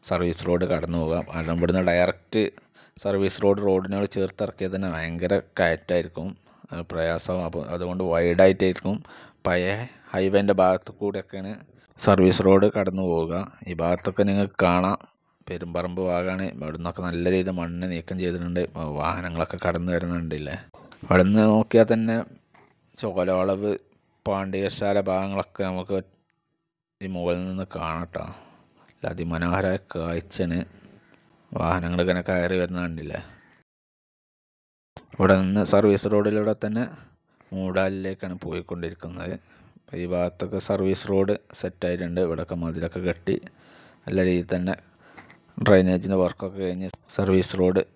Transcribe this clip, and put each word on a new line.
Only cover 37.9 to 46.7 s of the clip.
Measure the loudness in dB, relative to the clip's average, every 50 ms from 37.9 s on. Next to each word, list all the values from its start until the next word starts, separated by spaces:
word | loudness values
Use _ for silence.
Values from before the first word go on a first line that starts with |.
| -2 -4 -6 -8 -8 -8 -10 -10 -10 -10 -10
പോയിക്കൊണ്ടിരിക്കുന്നത്. | -8 -8 -8 -8 -8 -10 -8 -8 -10 -10 _ -14 -14 -12 -10 -10 -10 -10 -10 _ _ _ _ -20 -20 _ -20
അപ്പോൾ | _ -14 -10 -8 -6
ഈ | -4 -2
ഭാഗത്തൊക്കെ | -2 -2 -2 -4 -6 -8 -6 -6 -6 -2 -2
സർവീസ് | -2 0 2 0 0 -2 -2 0
റോഡ് | 2 2 2 2 0 -4 _ _ -18 -10
സെറ്റായിട്ടുണ്ട്. | -10 -10 -8 _ -4 -4 -2 -2 -4 -4 -2 -2 0
ഇവിടെയൊക്കെ | 0 -2 -4 -6 -8 -6 -6 -6
മതിലൊക്കെ | -6 -4 -4 -6 -6 -6 -4 -4 -4
കെട്ടി | -4 -4 -2 -4 -4 -4 -4 -12 _ _ _ -20 -20 -20 -20 -20 -20 _ _
നല്ല | -4 0 0 2 2
രീതിയിൽ | 2 0 0 -2 -4
തന്നെ | -4 -2 -4 -4 -6 -8 _ _ _ _ -20 -20 -20 -20 -20 -20 _ _ _ _ -2 4 6
ഡ്രെയിനേജിൻ്റെ | 8 8 8 6 2 0 0 0 0 2 2
വർക്കൊക്കെ | 0 0 _ -12 -12 -8 -6 -6
കഴിഞ്ഞ് | -6